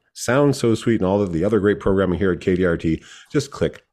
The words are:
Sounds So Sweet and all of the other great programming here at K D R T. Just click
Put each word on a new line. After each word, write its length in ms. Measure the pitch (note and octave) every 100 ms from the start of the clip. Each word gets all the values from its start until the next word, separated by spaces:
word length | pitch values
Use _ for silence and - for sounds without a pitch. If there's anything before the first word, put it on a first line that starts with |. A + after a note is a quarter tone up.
| _
Sounds 460 | - - C3 C#3+ C3
So 160 | A#2 A2+
Sweet 260 | - G#2+
and 40 | F#2
all 140 | G#2
of 120 | G2
the 100 | D#2+
other 160 | G2 A2
great 200 | G2+ G2
programming 400 | G#2 G2 F#2 F2
here 120 | G2
at 80 | E2+
K 140 | - F2+
D 80 | F#2
R 120 | E2
T. 260 | E2 D#2 - - -
Just 200 | D3 C#3
click 320 | - D#2+ - _